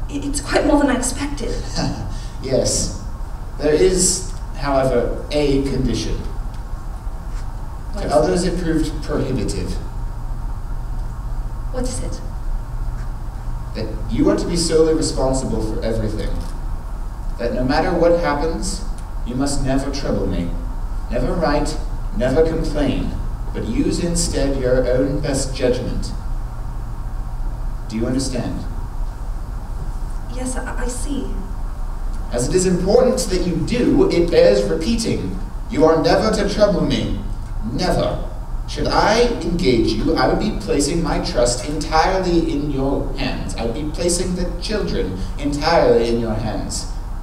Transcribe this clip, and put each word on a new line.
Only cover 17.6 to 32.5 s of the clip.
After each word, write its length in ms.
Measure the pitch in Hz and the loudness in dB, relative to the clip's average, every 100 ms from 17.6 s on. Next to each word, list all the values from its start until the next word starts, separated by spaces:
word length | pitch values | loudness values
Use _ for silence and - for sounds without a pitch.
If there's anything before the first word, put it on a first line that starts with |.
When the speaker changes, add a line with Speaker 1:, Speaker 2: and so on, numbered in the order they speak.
| 127 | 2
Speaker 2:
matter 260 | 151 - | 2 2
what 280 | 170 170 170 | 4 6 4
happens, 680 | 170 143 165 165 - - - - - - - | 2 0 0 0 -2 -2 -4 -4 -6 -6 -4
you 80 | |
must 320 | 127 139 - 135 | 0 0 2 2
never 260 | 135 - | 2 0
trouble 360 | - - 104 95 | -2 0 0 0
me. 240 | 87 85 - - - - - - | 0 0 -2 -2 -4 -4 -4 -2
Never 220 | 120 127 | 0 0
write, 420 | 165 143 147 143 - - - - 107 | 2 2 2 2 0 -2 -2 -2 0
never 300 | 127 143 165 | 2 6 4
complain, 640 | 156 - - 143 - - - - - - | 4 0 2 2 2 0 -2 -2 -4 -4
but 140 | - - | -4 0
use 380 | 127 156 - | 2 2 2
instead 580 | 175 170 - 143 139 131 | 2 0 2 2 2 2
your 260 | 123 127 123 | 2 4 4
own 340 | 127 - 147 | 2 2 0
best 340 | - 139 - - | 0 0 -2 0
judgment. 560 | 127 - - - - - - - - - - - - - - - - - - - - - - | 0 0 0 -2 -2 -4 -2 -2 -4 -4 -6 -6 -6 -6 -6 -4 -4 -4 -4 -4 -4 -4 -4
Do 80 | 110 | -4
you 80 | 120 | 0
understand? 580 | 131 - 127 101 87 - - - - - - - - - - - - - - - - - - | 0 -2 -2 -2 -4 -4 -6 -4 -4 -4 -4 -6 -6 -6 -6 -6 -6 -4 -4 -4 -4 -4 -4
Speaker 1:
Yes, 200 | 254 226 | -4 -4
I, 280 | 220 - | -4 -2
I 40 | - | -2
see. 380 | - 294 254 - - - - - - - - - - - | -2 -2 -2 -2 -4 -4 -4 -6 -4 -4 -4 -4 -4 -2
Speaker 2:
As 200 | 120 | -2
it 60 | 127 | 2